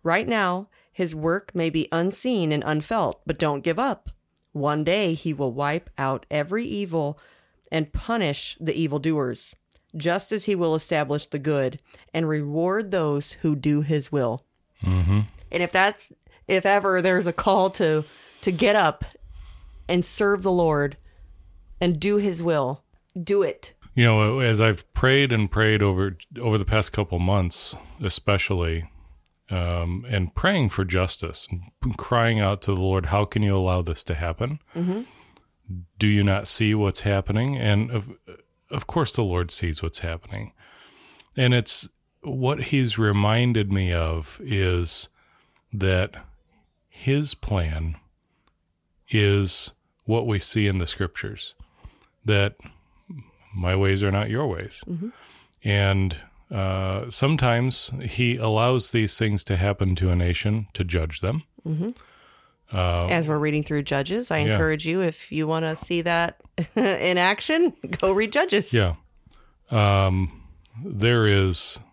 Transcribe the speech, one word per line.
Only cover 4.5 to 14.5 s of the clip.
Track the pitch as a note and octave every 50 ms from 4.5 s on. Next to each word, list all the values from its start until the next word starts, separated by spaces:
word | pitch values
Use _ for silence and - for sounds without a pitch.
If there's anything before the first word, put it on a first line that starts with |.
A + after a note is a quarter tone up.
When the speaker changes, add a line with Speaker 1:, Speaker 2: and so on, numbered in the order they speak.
Speaker 1:
One | _ D3 C#3+ D3 D3+ D3+
day | D3+ D#3+ F3+ G#3 G#3 E3+ E3
he | D#3 - E3+
will | D3+ C#3 C#3 C3
wipe | A2+ C3+ C#3+ C#3+ D3+ E3+ - - -
out | - C#3 C3+ C3+ B2+ - _
every | D3 D3+ D3 E3 F#3+ A3+ A#3+
evil | - - G3+ G3+ F3+ E3 E3 D3+ C#3+ D3 - - - _ _ _ _ _ _ - _
and | - D#3+ D#3 D3+
punish | - - - - A#3 A#3 F#3+ D3+ C#3+ - - - - _
the | E3 D#3+ -
evildoers, | D3+ E3 D3+ C#3 D3 C3+ D#3+ D#3+ D3 C3+ B2+ A#2 - - - - _ _ _ _ _ _ _ -
just | D#3+ D3 E3+ F3 G3 F#3+ -
as | A3 G#3 -
he | - G3+
will | F3 F3 E3 D#3+
establish | D#3 - - F3 D3+ D3 C3+ C#3+ D3 -
the | _ - D3
good | C3+ D3+ D3+ C#3 C3+ B2+ B2+ - _ _ - - - _
and | - D#3+ E3 D#3
reward | D#3 D3+ D3 C#3+ D3 D#3+ E3+ F3+ F#3+ G#3+ A3 G3
those | G3+ F#3 D#3+ D3+ D3 C#3+ D3 - - -
who | - D#3+ D3+
do | C#3 B2+ D3 D3 D3
his | D3+ C#3+ D#3+ D3 C3+ -
will." | C#3 C#3+ B2 A#2 A2+ B2 _ _